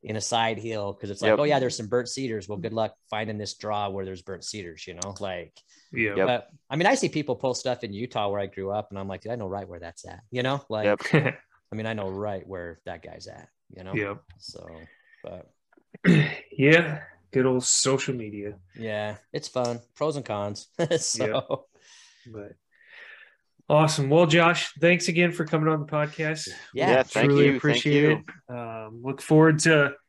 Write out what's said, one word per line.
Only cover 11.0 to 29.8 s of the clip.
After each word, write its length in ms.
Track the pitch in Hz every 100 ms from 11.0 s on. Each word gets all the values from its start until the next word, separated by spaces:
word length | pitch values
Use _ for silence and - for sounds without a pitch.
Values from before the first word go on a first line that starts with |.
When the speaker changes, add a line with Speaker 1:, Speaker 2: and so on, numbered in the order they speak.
Speaker 3:
<laughs> 420 | - 160 131 - _ _ _
Speaker 1:
I 40 | 107
mean, 100 | 110
I 80 |
know 140 | 113 98
right 380 | 95 104 98 -
where 320 | 95 87 82 -
that 160 | 87
guy's 240 | 82 82 98
at, 220 | - - _ _ 95
you 80 |
know? 100 | 92
Speaker 3:
Yep. 300 | 107 101 101 _ -
Speaker 1:
So, 500 | - - 82 82 82 _ _ _
but 300 | - 90 - _ _ _ _ - 190
Speaker 3:
<clears throat> 460 | 160 147 - -
Yeah, 520 | - 139 160 165 151 - _ _
good 140 | 135 131
old 180 | 127 127
social 500 | - 131 135 - 123
media. 420 | 110 104 101 95 _ -
Speaker 1:
Yeah, 420 | 113 104 104 104 _
it's 160 | - -
fun. 320 | - 120 120 - _
Pros 200 | 151 147
and 100 | 123
cons. 440 | 104 101 101 - -
<laughs> 200 | 165 165
So 280 | - - 107
Speaker 3:
Yep. 1080 | 120 - - - _ _ - - _ 123
But 180 | 110 101 - _ _ _ - - - - _ _ _ _
awesome. 420 | 151 156 151 135
Well, 160 | 151 175
Josh, 480 | 165 170 170 - -
thanks 280 | 165 175 -
again 240 | 165 175
for 140 | 170 156
coming 220 | 160 156
on 80 | 156
the 60 | 147
podcast. 640 | 151 147 151 156 156 - - -
Speaker 1:
Yeah. 160 | - -
Speaker 2:
Yeah, 120 | 127
thank 240 | 127 - 135
Speaker 3:
Truly 160 | 143 143
Speaker 2:
you. 60 |
Thank 60 | 139
Speaker 3:
appreciate 460 | 147 123 147 143
Speaker 2:
you. 200 | 151 151 - - _
Speaker 3:
it. 60 | 123
Um, 460 | 117 113 110 117
look 180 | 123 135
forward 380 | - 156 160 156
to 340 | 160 156